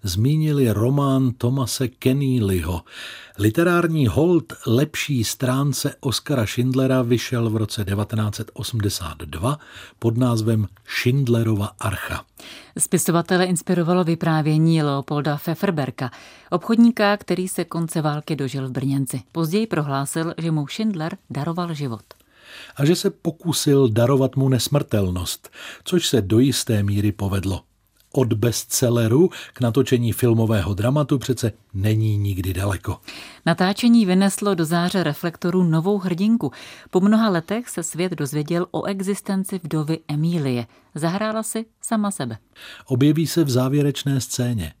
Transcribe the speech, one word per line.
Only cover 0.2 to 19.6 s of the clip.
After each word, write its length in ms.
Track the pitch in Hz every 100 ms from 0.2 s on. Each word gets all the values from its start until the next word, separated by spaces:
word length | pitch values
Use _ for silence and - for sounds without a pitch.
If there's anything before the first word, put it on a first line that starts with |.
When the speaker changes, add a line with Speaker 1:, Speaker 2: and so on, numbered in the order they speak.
| 123 156 156 143 123
Speaker 1:
román 640 | 104 120 143 139 131 131
Thomase 560 | 117 117 135 123 - 123
Keneallyho. 920 | _ 131 135 135 127 101 92 82 85 - - - - - -
Literární 680 | 104 165 175 175 170 160 123
hold 460 | 95 165 170 - - -
lepší 580 | 113 127 - - 131
stránce 720 | 107 - 123 131 143 127 143 -
Oskara 460 | 139 - - 135 110
Schindlera 560 | - 127 127 131 131
vyšel 480 | 120 120 - 120 113
v 60 | 110
roce 280 | 104 -
devatenáct 500 | 98 98 104 110 107
set 160 | - 110
osmdesát 640 | - 117 113 101 - 82 78
dva 400 | 80 80 113 147 - - - _
pod 180 | 117 113
názvem 500 | 127 113 110 110 104 - -
Schindlerova 840 | - 123 139 127 117 110 107 101 -
archa. 460 | 107 95 - - - - - - - -
Speaker 2:
Spisovatele 680 | - 175 - 170 165 180
inspirovalo 600 | 185 175 - 180 165 180
vyprávění 760 | 170 165 165 156 151 156 165 160
Leopolda 540 | 147 139 - 147 143 147
Pfefferberka, 760 | - 165 208 160 127 - 127 - - - -
obchodníka, 680 | 175 - 226 233 233 208 202
který 320 | - 180 185
se 160 | -
konce 360 | 170 170 165 170
války 360 | 151 147 - 147
dožil 320 | 135 135 131
v 40 |
Brněnci. 500 | 127 131 139 135 135 -
Později 340 | 165 165 202